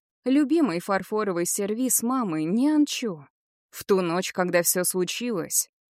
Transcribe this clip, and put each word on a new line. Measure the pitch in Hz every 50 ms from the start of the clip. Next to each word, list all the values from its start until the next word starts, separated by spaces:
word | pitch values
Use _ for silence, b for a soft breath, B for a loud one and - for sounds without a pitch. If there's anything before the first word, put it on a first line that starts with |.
| _ _ _ _ -
любимый | 254 269 294 302 247 311 339 285 185 165 175
фарфоровый | - 208 196 190 185 - 214 214 214 196 170 170 175
сервиз | - - 208 202 196 214 240 262 240 - - 226
мамы | 240 262 262 233 180 156 156 156
Нянчу. | 165 196 240 269 302 302 302 294 - - - 254 214 165 147 135 - _ _ _ _ _ _ _ _
В | - - -
ту | - 196 185
ночь, | 180 165 165 185 185 -
когда | - 190 180 180 175 175
всё | 170 - - 185 180
случилось, | - - 185 180 170 - - 240 247 214 165 143 - - - - - _ _ _ _ _